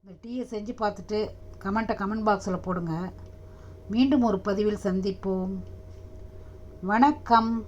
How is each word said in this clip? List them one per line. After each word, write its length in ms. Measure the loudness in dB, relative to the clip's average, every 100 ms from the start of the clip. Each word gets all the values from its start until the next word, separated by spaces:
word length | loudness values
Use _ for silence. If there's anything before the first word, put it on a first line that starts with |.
இந்த 120 | -18 -16
டீயை 240 | -8 -6 -4
செஞ்சு 180 | -6 -6 0
பார்த்துட்டு 360 | -2 -2 -2 0 0 -4 -14 -8
கமெண்ட்டை 320 | -2 0 0 0
கமெண்ட் 240 | 0 0 2
பாக்ஸ்ல 300 | 2 2 -2
போடுங்க. 300 | 0 -2 0 -2 -4 -8 -16 -16 -18 -16 -16 -16 -4
மீண்டும் 320 | 4 6 6 6
ஒரு 100 | 2 0
பதிவில் 380 | 2 2 2
சந்திப்போம். 680 | 0 0 0 -2 -2 -2 -2 -4 -8 -14 -14 -16 -16 -14 -16 -16 -16 -16 -16 -8 0
வணக்கம். 580 | 6 6 6 6 6 6 -2